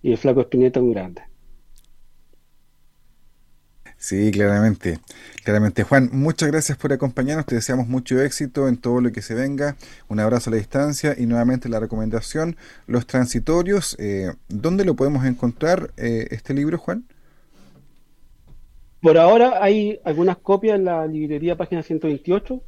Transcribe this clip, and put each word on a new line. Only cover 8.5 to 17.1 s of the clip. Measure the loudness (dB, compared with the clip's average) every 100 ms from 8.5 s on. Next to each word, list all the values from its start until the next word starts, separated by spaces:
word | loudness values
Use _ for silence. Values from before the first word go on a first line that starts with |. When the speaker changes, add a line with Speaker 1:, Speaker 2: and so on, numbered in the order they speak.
| -2 0
Speaker 2:
en | 0
todo | 0 0
lo | 0
que | -2
se | -8 -4
venga, | -4 -2 -4 -6 -18 -20 -8
un | -2
abrazo | 0 0 0
a |
la | -4
distancia | -2 -2 -2 -2 -4 -2
y | 0
nuevamente | 2 2 0 -4
la | -6
recomendación, | -4 -4 -4 -4 -4 -6 -6 -8 -16 -20 -4
Los | -4 -2
Transitorios. | -2 0 -2 0 0 2 0 -2 -6
Eh, | -6 -4 -6 -8 -10
¿dónde | -6 -2 0 0
lo | 2
podemos | 0 2 0
encontrar, | 0 -2 -2 0 0 -2 -6
eh, | -4 -2 -4
este | -10 -4 -2
libro, | -2 -4
Juan? | -6 -8 -10